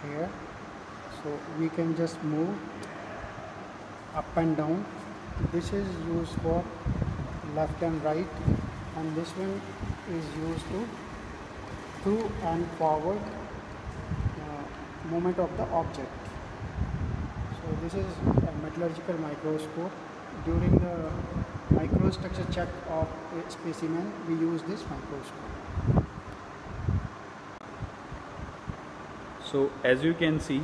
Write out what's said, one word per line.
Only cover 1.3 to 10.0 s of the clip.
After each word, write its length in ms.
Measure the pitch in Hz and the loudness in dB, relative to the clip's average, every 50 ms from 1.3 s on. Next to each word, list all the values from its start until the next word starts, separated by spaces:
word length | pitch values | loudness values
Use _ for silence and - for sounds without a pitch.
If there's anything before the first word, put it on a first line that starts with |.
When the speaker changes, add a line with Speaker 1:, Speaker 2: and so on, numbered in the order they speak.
| 147 143 - - 160 151 | -4 -4 -6 -6 -2 0
Speaker 1:
we 80 | 160 160 | 0 2
can 260 | 160 165 165 165 160 156 | 2 2 2 2 4 4
just 260 | 170 160 - - - | 2 0 0 -2 -2
move 340 | 151 151 151 160 185 208 - - - - - - - - - - - - - - - - - - - - - - - - - - - - - - - - | 0 2 2 2 2 0 -2 -4 -8 -8 -10 -10 -10 -10 -10 -8 -8 -8 -8 -8 -8 -10 -10 -10 -10 -10 -10 -10 -12 -12 -12 -12 -12 -12 -12 -12 -6 -4
up 220 | 156 151 - - 170 | -4 -4 2 2 4
and 180 | 165 160 156 | 6 6 6
down. 300 | 147 151 156 165 190 202 - - - - - - - - - - - - - | 4 4 2 2 2 0 -4 -6 -10 -10 -10 -10 -10 -10 -6 -2 0 0 2
This 220 | - 170 170 - 202 | 2 2 0 2 0
is 140 | 202 202 196 180 165 160 165 | 0 0 0 -2 -4 -2 0
used 240 | 165 165 165 165 - - | 0 0 0 0 -2 0
for 220 | - 160 165 175 180 - - - - - - - - - - - - - - - - 156 147 | 2 4 4 4 2 0 -6 -4 0 0 2 2 2 2 0 -2 -4 -4 -4 -6 -6 -2 2
left 260 | 151 156 156 - - | 2 2 2 2 2
and 200 | 175 165 160 156 147 | 2 2 2 2 2
right, 240 | 151 151 165 190 175 - - - - - - - - - - - - - 160 | 2 2 2 0 0 -2 2 6 6 6 6 2 -2 -6 -6 -8 -6 -4 -2
and 180 | 160 160 156 | -2 0 0
this 140 | 160 170 170 | 0 -2 -2
one 300 | 170 185 190 196 196 202 196 202 - - - - - - | -2 -2 -2 0 0 -2 -4 -6 -6 -6 -4 -4 -4 -4